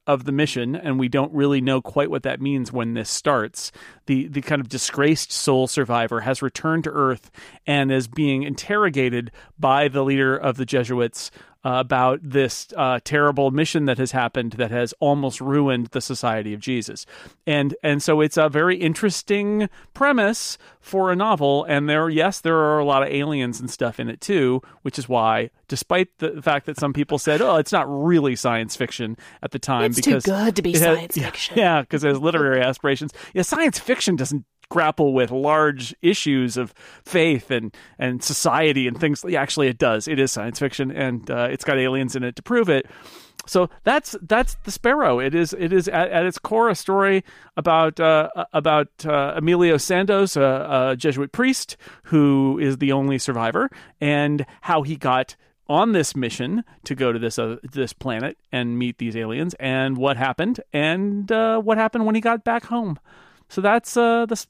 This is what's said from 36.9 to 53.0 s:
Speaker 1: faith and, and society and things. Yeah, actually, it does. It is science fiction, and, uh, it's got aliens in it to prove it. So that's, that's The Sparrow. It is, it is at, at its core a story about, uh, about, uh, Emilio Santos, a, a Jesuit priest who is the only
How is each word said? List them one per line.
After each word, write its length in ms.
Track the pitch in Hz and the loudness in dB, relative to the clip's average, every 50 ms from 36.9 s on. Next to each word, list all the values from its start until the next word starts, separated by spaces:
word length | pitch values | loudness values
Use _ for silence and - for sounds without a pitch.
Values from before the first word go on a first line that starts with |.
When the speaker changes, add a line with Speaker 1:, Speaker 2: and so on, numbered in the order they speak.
| - - _ | -20 -20 _
Speaker 1:
faith 460 | - - 175 160 165 147 120 - - | -2 2 2 4 4 2 0 -2 -4
and, 240 | 131 117 113 104 - - - - _ - | -4 -4 -4 -6 -12 -16 -20 -20 _ -6
and 240 | - 127 127 120 | -4 -4 -4 -4
society 640 | - - 143 - - 156 120 147 160 156 139 135 127 123 | -4 -6 -4 -2 0 0 2 2 2 2 2 2 0 -2
and 100 | 120 143 | -2 0
things. 260 | 165 151 147 - - | 0 0 0 -2 -4
Yeah, 140 | 180 175 139 | -2 -2 -2
actually, 280 | 139 - - 156 143 131 | -2 -2 0 0 0 0
it 100 | 120 - | 2 2
does. 300 | 139 120 110 110 - 160 | 2 2 2 0 -2 -2
It 100 | 156 135 | 0 0
is 140 | 135 131 | 0 0
science 260 | - 113 104 120 113 - | -2 -4 -6 -8 -6 -4
fiction, 320 | 143 135 - - 135 131 | -6 -4 -4 -4 -6 -4
and, 400 | 131 - 135 131 123 117 - - | -4 -4 -4 -4 -4 -6 -6 -6
uh, 180 | 127 120 120 127 | -2 -2 -2 -2
it's 140 | 135 131 - | -4 -4 -2
got 140 | 165 139 131 | -2 0 0
aliens 380 | 127 131 131 135 131 123 135 | 0 0 0 -2 -2 -4 -4
in 80 | 131 123 | -4 -6
it 120 | 123 123 | -6 -8
to 60 | - | -10
prove 280 | - - 240 240 226 180 | -4 0 0 2 4 4
it. 160 | 151 139 - - - - - - - - - - _ - - | 2 2 0 -4 -12 -20 -20 -20 -20 -20 -20 -20 _ -20 -6
So 220 | - - 185 180 - - - - | 0 2 2 2 0 -2 -2 0
that's, 320 | 208 269 302 - - - - | 0 0 0 -2 -4 -10 -14
that's 340 | 175 - 214 233 262 - - - - | -2 0 2 2 2 0 -4 -8 -10
The 60 | 208 | -10
Sparrow. 480 | - - - 240 269 302 262 160 123 120 | -6 -2 0 0 2 2 2 2 2 2
It 160 | 131 135 151 | 2 0 2
is, 180 | 170 170 156 | 0 0 0
it 220 | - 185 175 165 190 | -2 -4 0 2 2
is 140 | 185 165 196 | 2 2 2
at, 220 | 180 165 180 180 | 0 0 0 2
at 140 | - - 180 | 2 0 0
its 140 | 185 175 - | 0 -2 -6
core 320 | - - 214 226 233 226 | -6 -2 0 2 2 2
a 40 | 185 | 0
story 480 | - - - 190 196 196 196 196 190 - - - - - - _ | 0 -2 0 2 2 4 4 2 2 0 -4 -12 -20 -20 -10 _
about, 440 | - 151 170 160 160 160 156 151 - | -2 2 4 4 4 4 2 2 2
uh, 300 | 165 160 160 156 156 - - 175 175 - - | 4 4 4 4 2 0 -4 -8 -6 -2 -2
about, 340 | 156 147 160 151 151 147 - _ - - | 0 2 4 4 4 2 0 _ -8 -4
uh, 300 | 156 147 143 139 143 156 | 0 0 0 0 0 -2
Emilio 400 | 165 156 165 175 175 175 170 160 | 0 2 4 4 6 6 6 4
Santos, 600 | 139 - - 185 180 196 196 202 196 196 185 - | 4 2 2 0 2 2 2 4 4 2 2 2
a, 560 | 151 139 135 131 135 151 151 139 131 127 131 | 2 4 4 2 0 -2 0 0 2 2 2
a 40 | 131 | 0
Jesuit 360 | 123 - 156 131 135 143 - | 0 0 0 0 0 -4 -4
priest 440 | - - 247 262 254 - - - - - - - - - - | -2 0 2 2 0 0 -6 -10 -14 -18 -20 -20 -20 -20 -4
who 540 | - 165 151 147 143 139 135 135 135 139 - | 2 4 6 6 6 6 4 4 2 2 0
is 160 | 151 135 135 131 | 0 -2 0 0
the 140 | 139 139 | 0 0
only 260 | 135 139 | 2 2